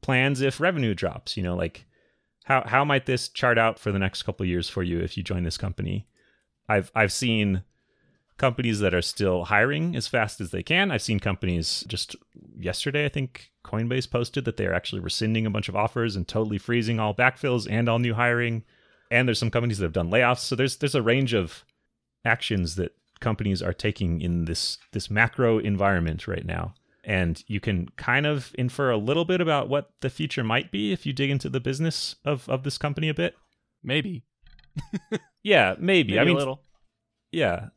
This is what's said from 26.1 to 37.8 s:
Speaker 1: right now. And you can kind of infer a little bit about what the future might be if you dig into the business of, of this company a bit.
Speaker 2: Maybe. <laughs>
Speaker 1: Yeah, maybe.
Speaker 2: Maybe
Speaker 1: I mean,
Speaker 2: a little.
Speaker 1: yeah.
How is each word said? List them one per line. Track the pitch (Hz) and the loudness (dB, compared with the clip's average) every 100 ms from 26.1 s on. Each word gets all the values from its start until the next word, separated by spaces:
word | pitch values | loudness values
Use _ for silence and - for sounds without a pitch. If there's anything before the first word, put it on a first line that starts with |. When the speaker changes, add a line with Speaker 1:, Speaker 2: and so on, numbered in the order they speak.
| 80 - | -2 -6
Speaker 1:
right | 90 | -6
now. | 87 85 87 - _ _ | -4 -6 -6 -10 _ _
And | - 98 85 82 - | -4 0 0 -2 -4
you | 104 | -4
can | - 92 85 - | -2 -2 -4 -6
kind | - 127 147 | 0 2 2
of | 147 127 - | -2 -6 -4
infer | 127 127 139 | -4 0 0
a | 113 | 2
little | 107 151 | 2 0
bit | 170 185 | 2 2
about | 165 147 120 | 2 0 0
what | 143 - _ | -2 -4 _
the | 135 | -8
future | - 156 - | -4 -6 -2
might | 110 120 - | 0 0 0
be | 196 208 | -2 -2
if | 185 - | -2 -4
you | |
dig | 135 139 | -2 0
into | 139 139 | 0 -2
the | 131 | -4
business | 127 135 165 - - - - | -4 -2 -2 -2 -8 -8 -4
of, | 143 - | -4 -2
of | 131 | -4
this | 139 - | -4 -4
company | 151 143 156 | -4 -2 -2
a | |
bit. | 147 175 - _ _ _ _ | 0 -4 -4 _ _ _ _
Speaker 2:
Maybe. | - 143 120 - - | -2 -2 -2 -8 -14
<laughs> | _ - - _ - - 196 _ 214 _ _ | _ -20 -20 _ -12 -8 -8 _ -8 _ _
Speaker 1:
Yeah, | 208 185 98 95 | 4 6 6 2
maybe. | 170 190 117 | 2 4 4
Speaker 2:
Maybe | 98 | 4
Speaker 1:
I | 147 | 4
mean, | 160 | 4
Speaker 2:
a | |
little. | 135 135 _ _ _ _ _ _ _ | 0 -6 _ _ _ _ _ _ _
Speaker 1:
yeah. | 165 123 87 104 _ | 0 0 0 -6 _